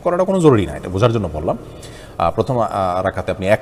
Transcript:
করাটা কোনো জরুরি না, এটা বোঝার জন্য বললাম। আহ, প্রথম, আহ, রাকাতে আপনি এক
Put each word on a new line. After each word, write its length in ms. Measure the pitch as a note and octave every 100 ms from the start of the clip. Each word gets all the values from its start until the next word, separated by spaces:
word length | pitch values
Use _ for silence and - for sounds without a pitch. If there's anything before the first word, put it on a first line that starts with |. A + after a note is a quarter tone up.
করাটা 200 | F3+ F3
কোনো 160 | F#3 F#3+
জরুরি 260 | D#3 A2+ D#2+
না, 100 | C#2
এটা 120 | -
বোঝার 240 | F#2 A#2+
জন্য 160 | A#2 F2
বললাম। 260 | D2+ E2 - - - - - - -
আহ, 120 | E2+
প্রথম, 240 | - A2 B2
আহ, 440 | G#2+ G2+ F#2 F2+
রাকাতে 280 | F#2+ F#2 F2+
আপনি 160 | F2 F#2+
এক 140 | G#2+